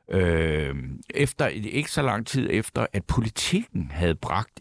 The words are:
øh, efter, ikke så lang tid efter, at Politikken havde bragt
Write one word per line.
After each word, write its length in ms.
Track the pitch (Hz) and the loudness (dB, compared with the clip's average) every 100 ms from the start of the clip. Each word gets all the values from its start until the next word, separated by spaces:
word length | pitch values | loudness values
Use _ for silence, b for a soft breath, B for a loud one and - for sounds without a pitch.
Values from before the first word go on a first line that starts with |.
| - | -2
øh, 640 | 95 87 82 80 76 71 69 65 65 - | 2 4 4 2 0 0 -4 -6 -10 -6
efter, 320 | - 143 - 131 | 0 0 0 -2
ikke 440 | 78 107 135 151 | -2 -4 -4 -2
så 120 | - | 0
lang 240 | 135 107 113 | 0 0 0
tid 220 | 135 - | 0 2
efter, 360 | 104 - 120 113 | 0 0 -2 -2
at 120 | 101 | -2
Politikken 840 | - - 113 - - 185 233 - 65 | 0 0 0 -2 0 0 0 -4 -4
havde 240 | 78 87 | 0 2
bragt 460 | 80 - 90 113 - | 2 -2 -4 -4 -4